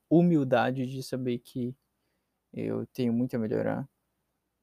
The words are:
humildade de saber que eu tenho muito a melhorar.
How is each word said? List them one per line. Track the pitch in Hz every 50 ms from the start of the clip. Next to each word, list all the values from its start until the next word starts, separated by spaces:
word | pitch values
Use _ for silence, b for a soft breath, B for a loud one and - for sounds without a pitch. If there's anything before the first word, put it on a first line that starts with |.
| _ -
humildade | 151 170 175 175 170 147 135 131 127 117 110 127 131 135 127
de | 127 135 131 135
saber | - 135 127 127 123 123 120
que | - - - 131 120 123 131 _ _ _ _ _ _ _ _ _ _ _ _ _ _ _
eu | - 117 113 110 113 113 113
tenho | - - - 123 120 117
muito | 117 127 127 -
a | 117
melhorar. | 110 107 113 110 110 110 110 117 139 - _ _ _ _ _ _ _ _ _ _ _ _ _ _